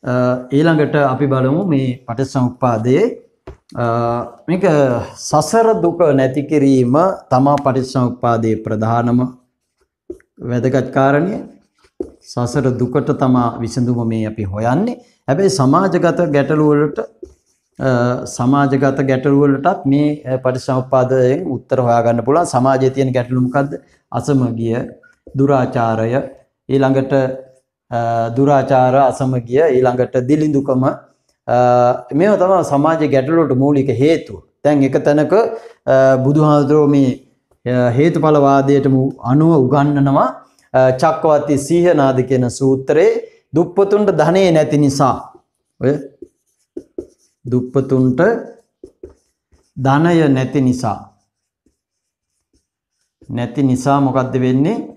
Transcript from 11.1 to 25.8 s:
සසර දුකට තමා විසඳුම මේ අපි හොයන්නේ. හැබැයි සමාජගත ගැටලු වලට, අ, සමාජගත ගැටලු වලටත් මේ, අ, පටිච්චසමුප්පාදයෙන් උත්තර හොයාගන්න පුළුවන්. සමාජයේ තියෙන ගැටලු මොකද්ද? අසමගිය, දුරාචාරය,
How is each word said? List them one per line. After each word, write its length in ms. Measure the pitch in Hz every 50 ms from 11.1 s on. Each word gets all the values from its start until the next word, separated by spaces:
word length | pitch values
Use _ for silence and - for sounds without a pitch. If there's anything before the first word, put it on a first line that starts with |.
| 139 147 165 185 214 254 - - - _ _ _ _ _ _ _ _ _ - - - _ _ -
සසර 360 | - - 120 117 - 147 123 131 120 110
දුකට 300 | 123 123 - 151 127 135 139 110
තමා 260 | 147 127 127 123 120 117 113 -
විසඳුම 380 | 117 110 - 131 123 120 123 117 117 113
මේ 180 | 113 113 110
අපි 180 | 107 110 - 107 95 95
හොයන්නේ. 440 | 104 110 113 127 156 208 240 240 - - _ _ _ _ -
හැබැයි 220 | 135 160 196 196
සමාජගත 720 | 190 - 131 131 139 170 190 190 165 180 160 170 165 - 175 160 143
ගැටලු 300 | 143 139 135 156 151 151 151
වලට, 300 | 147 147 147 151 147 - 226 - _ _ - - - _ _ _ _ _ _ _ _ _
අ, 100 | 131 135 127 120 120 123 123 - -
සමාජගත 720 | - - - 123 123 139 143 143 135 131 135 147 135 131 139 139 135
ගැටලු 280 | 131 131 131 147 139 139
වලටත් 460 | 147 143 139 131 139 175 190 196 -
මේ, 220 | 139 135 143 147 147 147 147 -
අ, 140 | 127 131 131
පටිච්චසමුප්පාදයෙන් 1000 | 131 131 127 127 - - 131 131 127 - - 131 123 123 131 131 127 127 135 156 185 165 135
උත්තර 240 | 113 - _ 135 123 123
හොයාගන්න 360 | 120 117 117 117 117 117 117 110
පුළුවන්. 200 | 117 139 165 175
සමාජයේ 440 | 165 - 123 123 135 135 131 135 131
තියෙන 220 | 127 135 135 131 127
ගැටලු 280 | 131 120 120 127 127
මොකද්ද? 320 | 127 127 127 143 139 143 - - _ _ _ _ _ _ -
අසමගිය, 640 | 131 127 - 147 135 127 117 113 113 113 113 113 123 143 - - - _ _ _ _ _ - - 135
දුරාචාරය, 720 | 135 139 143 131 123 123 - 127